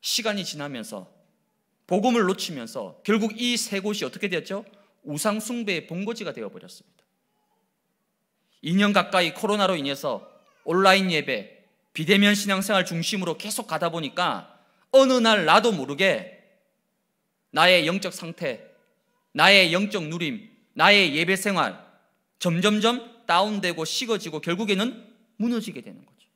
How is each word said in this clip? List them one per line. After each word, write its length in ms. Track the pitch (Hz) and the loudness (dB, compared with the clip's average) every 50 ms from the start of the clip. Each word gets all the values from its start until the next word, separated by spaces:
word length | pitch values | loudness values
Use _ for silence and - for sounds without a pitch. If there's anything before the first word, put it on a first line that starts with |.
시간이 440 | - - - - 226 220 208 202 180 | -6 -4 -4 -2 -2 -2 -4 -4 -6
지나면서, 680 | - - 147 143 147 135 120 110 - - 101 90 - _ _ _ _ _ _ _ _ _ _ _ _ _ _ _ | -8 -8 -8 -8 -8 -8 -10 -12 -10 -12 -14 -14 -16 _ _ _ _ _ _ _ _ _ _ _ _ _ _ _
복음을 380 | - - - 196 254 240 233 208 | -2 -2 2 2 2 2 4 2
놓치면서 760 | 180 196 - - - 170 135 117 113 - 131 107 92 - _ _ | 2 0 -2 -4 -10 -10 -10 -12 -12 -10 -10 -10 -12 -14 _ _
결국 360 | - 202 226 208 226 214 226 | 0 0 2 2 -2 -4 -4
이 160 | 247 240 240 | -4 -2 -2
세 240 | 226 - - 202 196 | -2 -4 -4 -6 -6
곳이 240 | 190 214 214 208 - | -4 -4 -6 -4 -6
어떻게 240 | 131 - 185 - 202 | -8 -8 -6 -6 -4
되었죠? 360 | 175 165 151 - 190 196 220 - _ _ _ _ _ _ _ | -4 -6 -6 -6 -10 -10 -10 -14 _ _ _ _ _ _ _
우상 380 | - 147 151 - 214 202 220 | -12 -10 -4 -4 -2 -4 -4
숭배의 460 | 214 - 247 240 233 208 190 160 - | -6 -8 -8 -8 -4 -4 -4 -6 -6
본거지가 460 | - 165 175 196 208 233 220 214 170 143 | -8 -10 -8 -6 -8 -8 -8 -8 -12 -10
되어버렸습니다. 720 | - 110 101 - - - 92 - - _ _ _ _ _ _ _ _ _ _ _ _ _ _ _ _ _ _ _ _ _ _ _ _ _ _ _ _ _ _ _ _ _ _ _ _ - | -10 -12 -12 -12 -16 -20 -20 -20 -20 _ _ _ _ _ _ _ _ _ _ _ _ _ _ _ _ _ _ _ _ _ _ _ _ _ _ _ _ _ _ _ _ _ _ _ _ -6
이 120 | 147 170 | -2 2
년 180 | 190 202 208 208 | 2 4 4 4
가까이 420 | 196 175 - - 185 180 165 151 | 2 0 2 2 2 2 0 -2
코로나로 400 | - - 202 208 208 202 185 190 | -4 -4 -2 0 0 2 0 0
인해서 540 | 165 139 139 139 135 - 147 120 98 - - _ _ _ _ _ _ _ | -2 -2 -4 -6 -6 -4 -6 -6 -6 -8 -16 _ _ _ _ _ _ _
온라인 460 | - 170 180 190 190 185 196 190 185 | -2 0 4 6 6 6 6 4 2
예배, 540 | 170 156 135 135 131 107 98 104 - _ _ _ _ _ _ _ _ | 0 0 -2 -2 -4 -6 -6 -10 -18 _ _ _ _ _ _ _ _
비대면 440 | - 160 151 202 196 202 208 208 | -8 0 2 4 6 6 6 4
신앙생활 480 | 202 202 202 196 190 190 196 214 196 180 | 2 0 -2 -2 -2 -2 0 0 0 0
중심으로 520 | 185 175 165 165 - - 202 185 170 160 | 0 -4 -6 -4 -4 -4 -4 -4 -6 -6
계속 300 | 156 - 208 208 - 220 | -8 -8 -10 -8 -8 -8
가다 240 | - 160 156 180 170 | -6 -6 -4 -4 -4
보니까 680 | 160 170 160 135 - - 180 165 127 95 85 - - _ _ _ _ _ _ _ - | -4 -4 -8 -8 -4 -2 -2 -2 -2 -4 -10 -14 -20 _ _ _ _ _ _ _ 6
어느 220 | 269 269 262 262 | 6 6 8 4
날 300 | 254 226 226 220 208 175 | 4 4 4 4 4 4
나도 280 | 156 165 208 202 240 214 | 6 6 6 6 4 0
모르게 680 | 165 131 127 143 139 190 190 156 113 92 - - - _ _ _ _ _ _ _ _ _ _ _ _ _ _ _ _ _ _ _ _ _ _ | 0 -4 -6 -2 0 2 2 2 0 -4 -10 -18 -20 _ _ _ _ _ _ _ _ _ _ _ _ _ _ _ _ _ _ _ _ _ _
나의 360 | - 147 160 180 185 180 160 | 0 2 4 6 6 4 4
영적 260 | 156 170 196 190 185 - | 2 -2 -2 -4 -8 -10
상태, 520 | - - 165 160 - 175 147 120 107 - - _ _ _ _ _ _ _ _ _ _ _ _ _ | -10 -14 -14 -12 -8 -8 -8 -8 -8 -12 -20 _ _ _ _ _ _ _ _ _ _ _ _ _
나의 400 | 147 151 185 202 202 185 170 160 | 4 6 8 8 8 6 6 2
영적 320 | 180 202 202 202 202 165 | 0 -2 -2 -4 -6 -6
누림, 440 | 151 160 170 170 156 123 104 - - _ _ _ _ _ | -6 -8 -6 -6 -6 -6 -8 -12 -16 _ _ _ _ _
나의 420 | - 156 185 202 208 196 170 139 | 4 6 6 6 6 4 2 2
예배 200 | 151 170 165 190 | 0 0 0 0
생활 480 | 185 190 208 196 175 147 110 92 - - _ _ _ _ _ _ _ _ _ _ _ | -2 0 -2 0 0 0 -2 -2 -8 -18 _ _ _ _ _ _ _ _ _ _ _
점점점 840 | - 180 165 170 180 208 208 214 202 226 240 254 240 - - - _ | -2 -2 -2 2 2 2 2 2 2 0 0 -2 -6 -14 -20 -20 _
다운되고 580 | - 170 175 196 214 214 202 196 180 170 156 160 | 0 0 2 2 0 -2 -4 -4 -4 -4 -4 -6
식어지고 560 | 156 - - 262 220 226 196 - 170 156 156 | -6 -6 -6 -4 -4 -4 -4 -4 -8 -10 -8
결국에는 720 | 143 170 170 180 226 202 202 185 208 247 - - - - _ _ _ _ _ | -4 -4 -4 -4 -2 -2 0 0 0 -4 -4 -10 -18 -20 _ _ _ _ _
무너지게 440 | _ 208 240 240 226 226 196 175 135 | _ -4 -2 -2 -4 -6 -8 -12 -14
되는 240 | 113 110 87 85 - | -16 -18 -20 -20 -20
거죠. 220 | _ _ _ _ _ _ | _ _ _ _ _ _